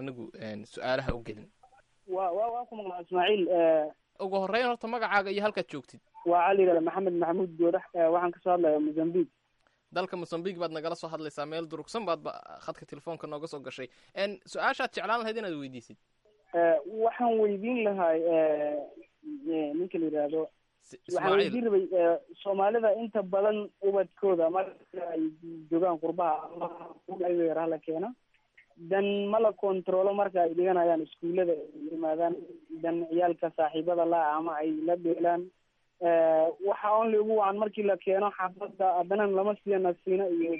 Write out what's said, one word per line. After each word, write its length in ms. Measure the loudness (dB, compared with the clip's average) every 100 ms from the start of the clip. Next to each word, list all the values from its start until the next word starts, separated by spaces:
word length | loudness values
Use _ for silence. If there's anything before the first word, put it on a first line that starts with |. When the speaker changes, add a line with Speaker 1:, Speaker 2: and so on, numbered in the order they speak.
Speaker 1:
anigu, 280 | -8 -10 -14 -12
en, 240 | -12 -10
su'aalaha 500 | -12 -6 -2 0 -2
u 80 | -6
gelin. 240 | -10 -14 -18 _ _ _ _ _ -8
Speaker 2:
Waa, 220 | -4 -2
waa, 160 | -2 -2
waa 140 | -4 -8
ku 100 | -10
maqlaa 260 | -10 -10
Ismaaciil, 460 | -2 2 4 4 4
eh. 440 | 4 6 4 2 -6 _ -8
Speaker 1:
Ugu 160 | -4 -2
horreyn 240 | 0 0 0
horta 200 | -2 -4
magacaaga 420 | -4 2 2 2
iyo 120 | 0
halkaad 260 | -2 -2 -6
joogtid. 320 | -8 -14 -20 _ -6 2
Speaker 2:
Waa 200 | 4 6
Cali 180 | 6 6
Gale 140 | 4
Maxamed 340 | 2 -2 -2
Maxamuud 380 | 0 0 0 -2 0
Goodax, 240 | 2 2 -2
eh, 140 | 0 2
waxaan 220 | 4 0
ka 80 | -2
soo 80 | 0
hadlayaa 300 | 2 4 2
Mozambique. 500 | 0 -2 0 0 -2 _ _ _ _ _ _
Speaker 1:
Dalka 240 | -6 -6 -8
Mozambique 420 | -6 -6 -6 -4
baad 140 | -6
nagala 220 | -4 -6 -6
soo 120 | -8
hadlaysaa, 380 | -8 -8 -8 -8
meel 200 | -8 -8
durugsan 360 | -10 -8 -6 -4
baad 140 | -4
ba-, 180 | -6 -12 -14 -14 -12
khadka 200 | -12 -14
telefoonka 400 | -14 -12 -10 -10
nooga 200 | -10 -10
soo 140 | -10
gashay. 280 | -12 -12 -14 _ _
En, 260 | -6 -6 -6 -12
su-aashaad 440 | -4 -2 -2 -4
jeclaan 260 | -4 -2 -2
lahayd 160 | -2 -6
inaad 180 | -6 -8
weydiisid? 360 | -10 -12 -16 -20 _ _ _ _ _
Speaker 2:
Eh, 220 | 2 4 2 -2 -2
waxaan 340 | -2 0 0 2
weydiin 440 | 2 0 -2 0
lahaa, 280 | 0 2 2
eh, 600 | 2 2 4 4 2 -2 -4 -8 -16 -20 _ -14 -10 -4
eh, 180 | -2 -2
ninka 240 | -4 -4 -2
la 60 | -2
yiraahdo, 420 | -2 0 -2 -4 _ _ _
Speaker 1:
Si-, 160 | _ -20
Speaker 2:
waxaan 100 | -6
Speaker 1:
Ismaaciil. 300 | -2 2 2
Speaker 2:
weydiin 260 | 2 0
rabay, 200 | 2 2 2 2
eh, 180 | 2 2 -4 -8
Soomaalida 480 | -4 0 2 2 2 2
inta 200 | -2 -4
badan 360 | -2 0 2 0 -4 _
ubadkooda 680 | 0 2 0 _ 2 4 2
marka 520 | 0 -4 -8 _ -10 -6
ay 100 | -4 -4 -6 -14 -14 -2
joogaan 280 | 2 2 0
qurbaha 520 | -2 0 0 -2 -6 -8 -8 -8 -16 -16 -10
ama 180 | -4 0
ay 100 | 2 2
yar 200 | 0 -2
la 100 | -4
keeno, 340 | -4 -4 -6 -8 _ _ _ _ _ -14
dan 300 | -2 0 2 0 0
ma 80 | 2
la 120 | 2
kontrolo 600 | 2 0 0 0 2 2
marka 280 | 2 0 2
ay 120 | 2
dhiganayaan 480 | 2 2 4 4 2 -2
iskuullada 460 | -6 -2 0 0
ay 360 | 0 -6 -12 -10
yimaadaan, 460 | -4 -2 0 0 -2 -10 -18 -16 -6
dan 240 | -4 -2 -2
ciyaalka 400 | 2 2 0 -2 0
saaxiibada 480 | -2 0 0 2
la 160 | 2 2 2 0
ama 200 | -2 -2
ay 140 | -2 -2 -2
la 100 | 0
dheelaan. 460 | 0 0 2 0 -4 _ _ _ _ -2
Eh, 440 | 2 4 4 4 2 0 -2
waxa 240 | 0 2 2
only 180 | 4 2
ugu 180 | 2 2
wacan 200 | 2 0
markii 240 | -2 0 0
la 100 | 0
keeno 340 | 0 2 0
xaafadda, 560 | -2 -6 -6 -10 0 2 2
haddana 280 | 0 0 2
lama 280 | 2 0 -2
siiyo 140 | 0 0
nasiino 500 | 0 -2 0 0 2
iyo 300 | 0 0